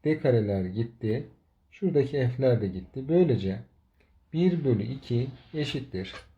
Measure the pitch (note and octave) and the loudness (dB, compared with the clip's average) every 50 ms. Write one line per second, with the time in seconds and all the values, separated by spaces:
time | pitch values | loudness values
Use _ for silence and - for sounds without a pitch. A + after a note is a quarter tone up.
0 | - D3+ D#3 D3+ - C#3+ A#2+ A2+ G#2+ G2+ G2+ G2 F#2 F2+ F#2 A2 A#2 A#2+ - _ | 0 0 -2 2 2 4 4 4 4 2 0 -2 -2 -2 -2 -4 -4 -6 -6 _
1 | - G#2+ A2 B2+ - - - _ _ _ _ _ _ _ _ - G3 F#3 D3+ D3 | -4 -2 -2 -2 -4 -10 -18 _ _ _ _ _ _ _ _ -4 -2 2 2 2
2 | C3 B2+ C#3+ C#3+ B2+ A#2+ B2 - C3 C3 A#2+ G#2+ G#2 G2 F#2 F#2 F2+ - - C3+ | 2 2 0 0 0 0 0 2 4 4 4 4 2 -2 -4 -6 -12 -10 -12 -10
3 | C3 C#3 E3 F3+ F#3 D#3 A#2+ G2 F#2+ F#2+ F#2+ A2+ - _ _ _ _ _ _ _ | -2 2 4 4 6 6 4 0 0 -4 -4 -6 -10 _ _ _ _ _ _ _
4 | _ _ _ _ _ _ - D#3+ F3 F#3 F3 E3 D3 C3+ A#2 G2+ G#2 A2+ C3 - | _ _ _ _ _ _ -2 0 2 2 2 0 0 0 0 0 0 -4 -8 -10
5 | - - A#2+ A#2 B2+ C#3 - - - - - D#3 D3 - - D3 A2 - - F#2 | -6 -4 -2 -2 -2 -4 -8 -16 -20 -10 -6 -6 -6 -4 -4 -6 -8 -6 -8 -8
6 | F#2+ - - - - _ _ | -8 -8 -12 -18 -20 _ _